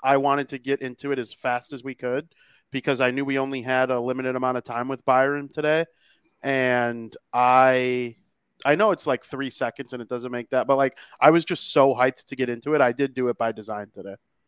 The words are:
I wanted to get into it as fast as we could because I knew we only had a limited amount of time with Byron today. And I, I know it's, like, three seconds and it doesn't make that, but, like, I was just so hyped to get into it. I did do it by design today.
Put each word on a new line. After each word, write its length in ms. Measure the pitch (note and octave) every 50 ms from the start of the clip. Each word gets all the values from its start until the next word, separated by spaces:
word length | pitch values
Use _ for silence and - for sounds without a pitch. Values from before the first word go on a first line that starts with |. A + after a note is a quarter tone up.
| -
I 140 | C3 C#3 C#3
wanted 320 | C3+ C#3+ C#3 C#3+ C#3 B2+
to 80 | - C3
get 240 | B2 C3 C#3 C#3 C3+
into 300 | B2+ B2 - - C#3+ C#3+
it 60 | C3
as 140 | A#2+ G#2+ -
fast 400 | _ - B2+ B2 B2 B2 - D3
as 100 | B2+ A#2+
we 120 | C3+ B2+
could 340 | - - B2 B2 C#3 D#3 - _ _ _ _ _ _ _ _
because 300 | - C3+ - - C#3 A#2+
I 120 | C3 B2 B2
knew 120 | C3+ C#3+
we 140 | C#3 C3+ C3+
only 240 | C3+ C3+ C#3 C3 A2+
had 280 | C3 C3 C3 C3 B2+
a 100 | C3 B2
limited 360 | A#2+ B2 B2+ C3 C3 B2+ B2+
amount 220 | B2+ B2+ B2+ B2+ B2
of 60 | -
time 240 | - A#2 A#2 B2 C3
with 160 | C3+ A#2+ -
Byron 440 | - C3 B2+ C3 C#3 C#3+ C#3+ C#3+ C3+
today. 380 | - - D3 D3+ D3+ D#3+ E3 - _ _ _ _ _ _ _ _ _ _ -
And 760 | C#3 C#3 C3+ C3 B2+ B2 B2 A#2+ A#2+ A#2+ A#2 A2+ A2 - - _ _ -
I, 840 | B2 B2 B2 B2+ C3 C3 C3 C3 B2+ B2+ B2+ B2+ B2 B2 A#2+ A#2 _ _ _ _ _ _ _ _ _ -
I 100 | C3+ D3
know 160 | E3 G#3+ A3
it's, 160 | F#3 D#3 -
like, 180 | D3+ C3 A#2+ -
three 260 | - - C3 C3+ C3
seconds 420 | - - C3 A#2+ - - C3+ - -
and 100 | B2 A#2
it 60 | -
doesn't 220 | B2+ B2 A#2 B2+
make 200 | B2 A#2+ A#2+ -
that, 160 | - B2+ A2
but, 100 | B2 C#3
like, 220 | C3+ C#3 C3+ - - - - - _
I 100 | C3 D3
was 140 | D#3 E3+ D#3+
just 280 | - F3+ - - - -
so 220 | D#3 C3+ C#3 C3
hyped 320 | A#2 B2+ C3+ C3+ - -
to 100 | - C#3
get 120 | B2+ C3 A#2+
into 260 | A#2+ A#2 - C#3+ D3+
it. 60 | D3
I 120 | C3+ B2 A#2+
did 220 | B2 C#3 C3+ C3
do 140 | C3 B2+ B2
it 100 | A#2 -
by 140 | A#2 A2+ A2
design 360 | A2 G#2+ G#2 G#2+ G#2 G#2 G2+ _
today. 240 | G2+ F#2 G2 G2 - _ _ _ _ _